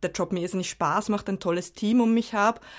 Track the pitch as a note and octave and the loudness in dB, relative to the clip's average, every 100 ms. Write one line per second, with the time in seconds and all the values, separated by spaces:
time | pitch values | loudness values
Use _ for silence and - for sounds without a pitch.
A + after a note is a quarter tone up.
0 | F3 - - F#3 F3 F#3 F3 - D#3+ F3 | -6 -2 -2 -2 -2 -2 -4 -2 0 0
1 | G#3+ G3+ - F#3+ F#3 F3 F3+ - G#3 B3 | 0 -2 -2 -4 -2 -2 -4 -4 2 4
2 | A3+ A3+ A3+ G#3+ G#3 A3+ - | 4 2 0 2 2 0 -10